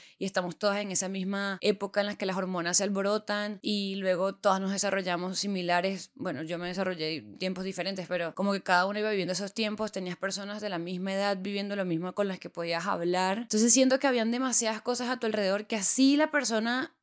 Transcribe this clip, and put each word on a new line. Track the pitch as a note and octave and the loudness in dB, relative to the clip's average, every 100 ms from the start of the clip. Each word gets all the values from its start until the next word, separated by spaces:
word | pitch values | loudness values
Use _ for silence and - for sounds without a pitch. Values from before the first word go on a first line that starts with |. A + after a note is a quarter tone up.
| - _ | -20 _
y | G3 | -2
estamos | G3 F3+ - | -2 -2 0
todas | G#3 G3+ | 0 0
en | G3+ | 0
esa | F3+ F#3+ | 0 0
misma | G3 F#3 G3+ G3 F#3+ | -2 -2 -2 -2 0
época | G3+ G3+ G3+ G#3 | 0 0 0 0
en | G3+ | 0
la | G3+ | -2
que | F#3+ | -2
las | F#3 | -2
hormonas | F#3 F#3 E3+ F3+ | -2 -2 0 2
se | |
alborotan, | G3+ G3 G3 G#3+ G#3 G#3 G#3 G3+ | 2 0 2 0 0 -4 -4 -6
y | - G#3 G3 G3 | -2 -2 -2 -2
luego | F#3+ F3+ G3 G3 | 0 2 0 2
todas | G#3 F#3+ | 4 4
nos | F#3+ | 2
desarrollamos | G3 G3+ G3 F#3 F3 F3+ F#3 | 0 0 0 0 -2 -2 -2
similares. | G3+ G3 F3 F3 F#3+ G3 - | -2 -2 2 2 2 -4 -8
Bueno, | - F#3 C3 | -8 -6 -6
yo | D#3+ E3+ | -6 -6
me | F3 | -4
desarrollé | F3+ F#3 F3 D#3 D#3+ | -2 -2 -2 -4 -6
en | G#2+ G3 | -8 -6
tiempos | F#3 F#3 | -4 -4
diferentes, | F#3+ F#3 F3 F#3+ E3+ | -6 -6 -6 -6 -4
pero | F3+ E3+ - | -4 -4 -2
como | G3+ | -2
que | G3 | 0
cada | - F3+ F#3+ | 2 4 4
uno | G#3 | 0
iba | G#3+ | -2
viviendo | G3+ F3 | 0 -2
esos | F3+ G3 - | -2 -4 -4
tiempos, | G#3+ G#3+ G#3+ | -4 -2 -4
tenías | G3 F3+ F3 | -4 -6 -6
personas | F#3+ F#3+ G3+ G#3 | -6 -6 -8 -8
de | G#3 | -6
la | F3 | -4
misma | E3+ F#3 F#3+ | -4 -4 -2
edad | G3 G3+ G3 | -2 0 -2
viviendo | F#3+ G3+ G3+ G3+ | -2 -4 -2 -2
lo | F3+ | 0
mismo | E3 F3+ | -2 -2
con | F3+ G3+ | -2 -2
las | F#3 | -2
que | F3+ | -8
podías | - E3+ E3+ F#3 | -6 -4 -2 -2
hablar. | F#3 E3+ F3+ F#3 G3+ | -2 0 2 2 0
Entonces | A#3+ G#3+ A#3 | 0 4 6
siento | A#3 C4 C4 | 6 6 4
que | C#4 | 4
habían | B3 A3+ | 2 2
demasiadas | A#3+ C4 A#3 A3+ A3 | 0 2 2 0 -2
cosas | - A#3+ B3 | -2 -2 -2
a | B3+ | -2
tu | A#3 | -2
alrededor | G#3+ F#3+ G3+ G#3+ | 0 2 0 -2
que | A3 | 0
así | F#3+ - C4+ C#4+ | 2 6 6 6
la | D#4 | 4
persona | D4 B3+ A3 A3+ B3 E4+ - | 2 2 0 0 -2 -4 -10